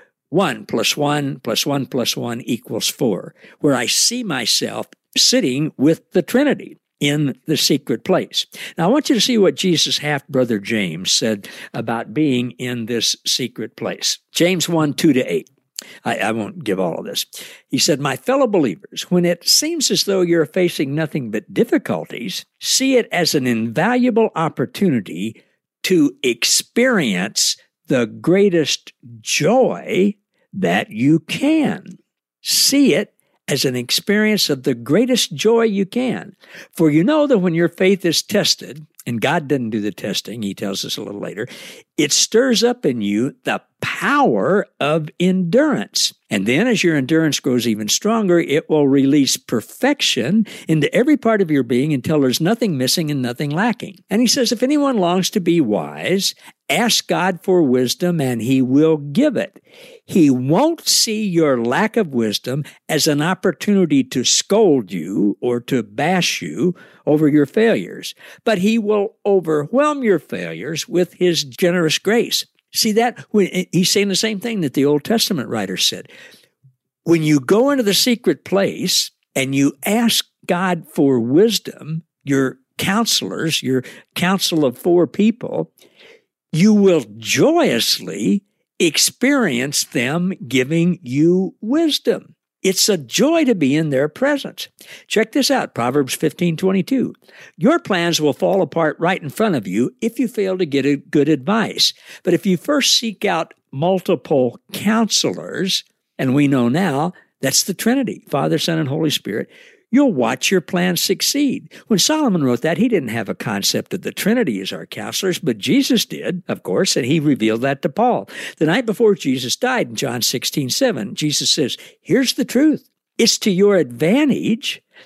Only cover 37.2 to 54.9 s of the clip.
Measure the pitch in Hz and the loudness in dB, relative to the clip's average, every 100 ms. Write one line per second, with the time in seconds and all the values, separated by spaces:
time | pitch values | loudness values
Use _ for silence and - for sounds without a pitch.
37.2 | 294 233 175 165 170 - 190 196 175 151 | 4 2 2 2 0 2 2 2 0 -2
38.2 | - 208 156 - - 135 151 _ - 120 | -2 0 0 -2 -6 -16 -20 _ -8 -2
39.2 | 127 170 139 143 113 110 104 - 107 98 | 0 -2 0 -2 -2 -4 -4 -6 -6 -6
40.2 | - 113 104 92 104 98 - - 101 101 | -8 -8 -8 -6 -8 -8 -8 -8 -10 -10
41.2 | 87 87 - - - - - - 147 - | -10 -10 -12 -12 -20 -20 -12 -2 0 0
42.2 | - 220 269 220 233 247 156 123 101 104 | 2 2 4 4 2 0 -2 -2 0 0
43.2 | 131 - - 107 _ - - - 196 285 | -2 -4 -6 -6 _ -12 -10 -4 0 2
44.2 | 254 110 110 196 - - 139 160 151 - | 2 2 2 0 0 -4 -2 -2 -4 -2
45.2 | 180 185 175 214 311 185 101 - - - | 0 0 2 2 2 0 -4 -4 -4 -6
46.2 | - 107 98 131 247 208 175 156 127 160 | -4 -2 0 2 2 2 2 0 2 2
47.2 | 160 131 143 123 117 107 107 - 202 226 | 2 0 0 0 0 -2 -2 -2 0 0
48.2 | 202 175 135 143 - 151 143 139 135 147 | 2 2 2 -2 0 2 4 4 4 4
49.2 | 131 - - 120 - - 254 285 - - | 2 -2 -2 -4 -4 -2 -2 0 -2 -2
50.2 | 117 214 208 - - 160 147 - 262 302 | 0 0 0 -4 -2 0 2 2 2 2
51.2 | 233 220 185 147 120 123 147 143 117 156 | 2 2 2 0 2 0 0 -2 0 2
52.2 | 131 120 156 233 233 143 127 - 156 147 | 2 2 0 0 0 0 -2 -2 -2 -2
53.2 | 123 120 147 151 233 - - - - 202 | -4 -4 -4 -2 -2 -2 -8 -14 -4 0
54.2 | 247 - 240 233 254 294 285 | 2 2 0 0 0 2 2